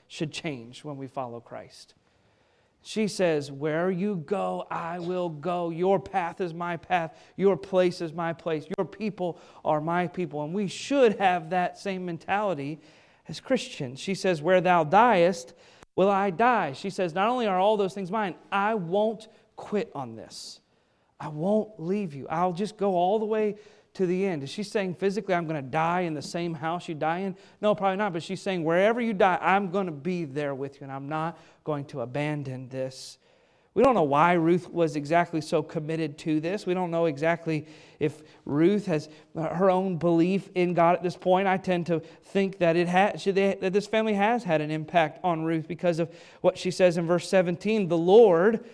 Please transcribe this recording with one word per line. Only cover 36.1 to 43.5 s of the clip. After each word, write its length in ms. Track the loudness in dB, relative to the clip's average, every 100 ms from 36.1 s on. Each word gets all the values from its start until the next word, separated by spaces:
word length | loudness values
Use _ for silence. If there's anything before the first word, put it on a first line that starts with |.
| -6
to 200 | -2 -2
this. 260 | -2 -4 -2
We 80 |
don't 160 | -2 -2
know 160 | 0 0
exactly 600 | 0 0 0 -2 -4 -6 -18 -20 -4
if 240 | -4 -4 -20 -18
Ruth 440 | -4 2 4 4 0
has, 200 | -4 -4 -18 _ -8
uh, 140 | -6
her 200 | 2 4
own 280 | 4 2 0
belief 520 | 2 4 4 2 -2 -2
in 180 | 0
God 220 | 4 4 4
at 80 |
this 120 | 0 -4
point. 320 | 2 2 4
I 100 | 0
tend 280 | 0 -2 0
to 140 | -2
think 580 | -4 -20 _ -2 -2 2
that 180 | 2 4
it 120 | 4
ha-, 300 | 4 4 2
she, 120 | 0
they, 240 | 2 2